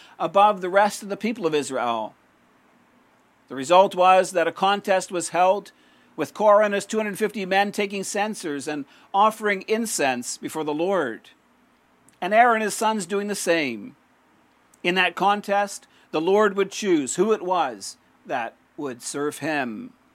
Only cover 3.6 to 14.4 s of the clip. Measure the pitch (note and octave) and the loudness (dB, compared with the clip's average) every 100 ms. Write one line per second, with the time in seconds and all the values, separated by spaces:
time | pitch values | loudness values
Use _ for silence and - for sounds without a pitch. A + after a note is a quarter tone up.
3.6 | C3 F3+ G3 F3+ F3+ F#3+ F3+ F#3 E3 D#3+ | 4 6 6 4 6 6 4 0 -2 0
4.6 | G3 G3+ G3+ F#3+ F3+ F#3 E3 E3+ F#3 G3+ | 0 0 0 -2 -2 -8 -4 2 2 2
5.6 | G3 _ _ _ _ - F#3 - G#3+ G#3 | -4 _ _ _ _ -8 -8 0 4 6
6.6 | G#3 G3+ - A3 G#3+ G3 G#3+ G#3+ F#3 F#3+ | 4 0 -4 -4 -4 -4 -6 -4 -2 0
7.6 | G3+ G3 G3+ G3+ F#3 G#3 G#3+ G#3 E3+ C#3+ | 0 -2 -4 -4 -6 -4 -4 -6 -8 -8
8.6 | D3 D3+ C3+ _ _ G3 G#3+ G#3+ G#3+ G3 | -6 -8 -10 _ _ 2 2 2 -4 -4
9.6 | - G#3+ A3 - C#3 B2 B2+ - C#3+ D#3 | -2 -4 -2 -2 0 -2 -6 -10 -10 -6
10.6 | D3+ D3+ F3 G3 C3+ G#2+ - _ _ _ | -4 -2 -2 0 -2 -6 -16 _ _ _
11.6 | _ _ _ _ _ - F3+ G#3+ B3 A3 | _ _ _ _ _ -10 0 6 6 4
12.6 | G#3+ - A3 A3 E3+ G3+ G3+ G3 - E3 | 0 -2 -2 -2 -2 -4 -4 -4 0 0
13.6 | C#3 A2 G2 - _ _ _ _ | 0 -6 -12 -18 _ _ _ _